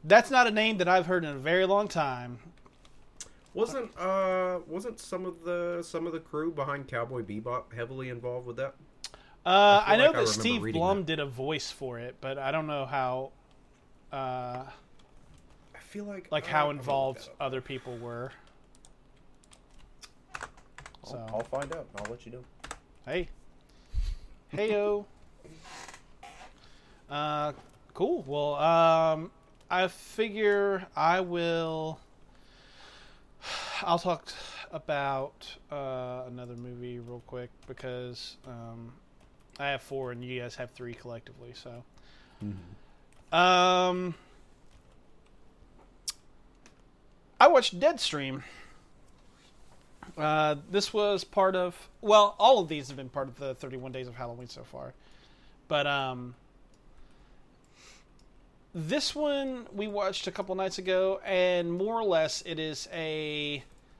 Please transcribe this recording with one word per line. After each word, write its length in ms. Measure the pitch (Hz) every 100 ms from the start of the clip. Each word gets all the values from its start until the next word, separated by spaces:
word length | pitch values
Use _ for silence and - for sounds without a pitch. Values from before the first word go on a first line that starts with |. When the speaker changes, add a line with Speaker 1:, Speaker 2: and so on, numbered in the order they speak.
Speaker 1:
that's 260 | 151 214 233
not 180 | 262 240
a 20 |
name 280 | 214 220 208
that 100 | 175
I've 180 | 185 170
heard 180 | 185
in 60 | 156
a 80 | 139
very 280 | 139 180 190
long 200 | 202 208
time. 540 | 170 143 127 123 123 165 - - - - - - - - - -
Speaker 2:
Wasn't, 420 | 165 233 262 226 -
uh, 640 | 185 190 190 185 185 180 151
wasn't 320 | 170 170 -
some 260 | - 185
of 200 | 180 170
the, 380 | 165 175 175 175
some 220 | 165 165 170
of 60 |
the 80 | 160
crew 300 | - 151 165
behind 380 | 156 135 139 131
Cowboy 340 | 123 117 127
Bebop 500 | 101 104 120 123 -
heavily 340 | 117 120 131 131
involved 380 | 120 123 123 123
with 100 | 117
that? 180 | 135 - - - - - - - 175
Speaker 1:
Uh, 360 | 190 202 202 208
Speaker 2:
I 0 |
feel 80 |
Speaker 1:
I 20 | 220
know 60 | 285
Speaker 2:
like 40 |
I 20 |
Speaker 1:
that 60 | -
Speaker 2:
remember 80 | 226
Speaker 1:
Steve 360 | 110 220 240
Speaker 2:
reading 180 | 113 160
Speaker 1:
Blum 180 | 175 196
Speaker 2:
that. 80 | 156
Speaker 1:
did 140 | 160
a 60 | 143
voice 440 | 123 135 151 -
for 300 | - 131 120
it, 160 | 120 -
but 180 | 135 135
I 120 | 135
don't 160 | 156 156
know 200 | 147 131
how, 440 | 139 127 127 135 - _ - - _ _ - -
uh, 520 | 139 131 127 123 123 135 - - - - - - - - - -
Speaker 2:
I 40 | -
feel 240 | - 208
like 240 | 202 196 -
Speaker 1:
like, 160 | 151 147
Speaker 2:
I, 40 |
Speaker 1:
how 80 | 151
Speaker 2:
I'm 60 |
gonna 80 | 147 143
look 60 |
Speaker 1:
involved 360 | 127 135 135 131
Speaker 2:
that 100 | -
up. 60 | -
Speaker 1:
other 200 | 139 131
people 340 | 127 135 131 117
were. 340 | 120 117 127 - - - - - - - - - - - - - - - - - - - _
Speaker 2:
I'll, 760 | - - - - - - - -
Speaker 1:
So. 160 | 127 110
Speaker 2:
I'll 80 | 110
find 280 | 120 135 139
out, 120 | - - 104
and 40 | 104
I'll 40 |
let 140 | 120 113
you 60 |
know. 120 | 123 127 - - - - - -
Speaker 1:
Hey. 220 | 170 - - - - - - - - - - - - -
Heyo. 520 | 151 220 208 208 208 208
<laughs> 40 | - - - - 160 - - - - - - - - - - - - - - -
Uh, 420 | 143 151 151 151 135 - - -
cool. 280 | - 208 339 139
Well, 300 | 147 147 143
um, 720 | 156 165 165 160 160 156 165 - - - -
I 180 | 180 185
figure 1000 | - - - 226 208 208 202 202 196 190
I 280 | - 156 180
will, 760 | 185 175 170 165 165 160 156 147 - - - - - - - - - - - - - -
<sighs> 400 | - - - -
I'll 160 | 175 170
talk 300 | 180 165 - - - - -
about, 760 | 156 - 147 139 135 135 - - - -
uh, 520 | 147 135 127 127 127 127
another 280 | 123 123
movie 440 | 120 123 120 123 120
real 240 | 120 120 -
quick 220 | 127 123 - -
because, 680 | 127 131 123 123 117 - - 131
um, 460 | 120 117 117 117 135 - - - - - -
I 100 | 143
have 120 | 135
four 320 | - 135 127
and 100 | 120
you 160 | 123 127
guys 160 | 120 -
have 140 | 123
three 200 | - 123
collectively, 600 | 117 120 117 - 123 120
so. 280 | 120 123 120 - - - - - -
Speaker 2:
Mm-hmm. 880 | 104 95 87 98 - - - - -
Speaker 1:
Um, 800 | 156 180 180 180 180 185 180 180 165 - - - - - - - - - - - - - - - - - - - - - - - - - - - - - - - -
I 80 | 240
watched 300 | 254 233 180
Deadstream. 640 | 294 339 - 147 135 139 - - - - - - - - - - - - - - - - - -
Uh, 400 | 151 156 151 147 -
this 220 | 190 202
was 300 | 214 208 196
part 300 | - - 190
of, 340 | 185 180 - - -
well, 340 | 214 214 202 -
all 200 | 214 247
of 100 | 165
these 200 | 156 131
have 80 | 139
been 120 | 131
part 200 | 143 135
of 80 | 117
the 160 | 139
thirty-one 380 | 127 135 127 127
Days 160 | 131 123
of 60 |
Halloween 340 | 117 120 120 123
so 160 | 127
far. 300 | 120 - 131 - - - - - - - -
But, 180 | 151 143
um, 480 | 139 131 127 123 123 - - - - - - - - - - - _ _ - - - - - - - - _ -
this 400 | 170 156 285 -
one 520 | 294 302 277 269 254 226
we 140 | 202 214
watched 400 | 202 196 196 -
a 40 |
couple 220 | 175 190
nights 240 | 190 190 185
ago, 420 | 185 185 190 190
and 480 | - 185 180 180 170
more 260 | 170 208 226
or 60 |
less 380 | 214 165 160 -
it 140 | 175 156
is 300 | 156 151 -
a, 720 | 170 160 156 151 151 147 143 - - -